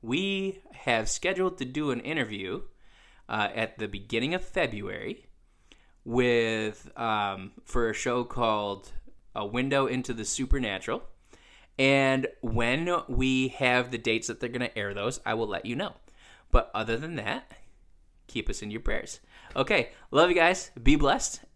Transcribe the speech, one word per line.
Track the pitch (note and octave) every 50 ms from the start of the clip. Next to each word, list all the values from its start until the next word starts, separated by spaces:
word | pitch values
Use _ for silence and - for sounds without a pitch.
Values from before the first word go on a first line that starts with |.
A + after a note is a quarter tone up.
We | - A2+ B2 E3 F#3+ G3 G3 F#3+ G3 F#3+ F#3+ - - -
have | - - - - A#2+ A2+ A2 A2+
scheduled | - - - F3 F#3+ F#3 F#3 F#3 F3+ -
to | C#3
do | B2+ B2+ D3 D3+ C#3+
an | C3 A#2+
interview, | - C3+ D#3 D#3+ B2+ G#2+ G#2+ G2 F#2+ F#2 G2+ F#3 - - - _ - - - - - - - - - -
uh, | - G#2+ G#2 G2+ -
at | A2 A2 - - -
the | G#2+ G#2
beginning | G#2 G2+ G2+ - A#2 A#2 A#2+ D3 E3+
of | F3+ -
February | - - F#3+ E3 B2+ A2+ G#2 G2+ - G2 - - - G#3+ - - - - - _ _ _ _ _ _ - - _ _ - _ _
with, | A2+ A2+ B2 B2 B2 A#2+ A#2 A2+ A2+ A2+ A2 A2 G#2+ G#2+ - - - - -
um, | A#2 A#2 A2 G#2+ G#2 G2+ G2 F#2+ F#2+ G2+ - - -
for | - - B2 A#2+ A2+
a | G#2+
show | - - B2+ A#2+ B2 B2
called | B2 - B2 A#2+ A2+ G#2+ G#2 G#2 G2+ G2+ G2+ - - - - - - - - _ - -
A | G#2+ G#2
Window | G#2 G#2+ B2 B2+ C3+ C#3 C#3 C3+ -
into | B2 B2+ B2 - B2
the | A2+ G#2+
Supernatural. | G2+ - - C3+ B2+ - C#3 B2+ G#2+ G2 F#2+ - - A2+ A#3+ - - - - _ - - - - - - - - _ _ -
And | C3+ C3+ C#3 C#3 C#3 C3+ C3+ C3 C3 - - -
when | - A#2 G#2+ A#2 A#2 A#2 B2+ D3 E3 F3 F3 E3+ - -
we | C3 A#2+ C3 C3 C3 C3 C3 C3
have | - - B2+ B2+ B2 B2 B2 B2
the | B2+ A2+
dates | A2 A#2+ A2 A2+ - -
that | A2+ -
they're | - A#2+
gonna | A#2+ B2 B2 A#2+ -
air | A2 G2+ G2+ G2+
those, | G2+ G2+ A2+ - - -
I | - A2+
will | A2+ A2+ G#2
let | G#2 - -
you | G#2+ A#2+
know. | C3+ F#3 - - - - - - - - - - - _ -
But | - B2+ - - -
other | G#2+ A2 G#2+ A2+
than | A#2 D3 D#3+ E3+ C3+
that, | G#2 G#2 - C4 - - - - - - - - - - - - - _ _ _ _ -
keep | - A#2+ G#2+ -
us | G#2 -
in | - G#2
your | G#2 A2+
prayers. | - - G#2 - - - - - - _ - - - - -
Okay, | C3 C3+ - G#3+ D#3+ A#2+ - - - - -
love | - C#3 E3 F3+
you | F3
guys. | F3 E3 E3+ F#3 F3+ - - - -
Be | A#2 C3+ D3
blessed, | D3 D3 C#3 E3+ B3+ - - - - - - _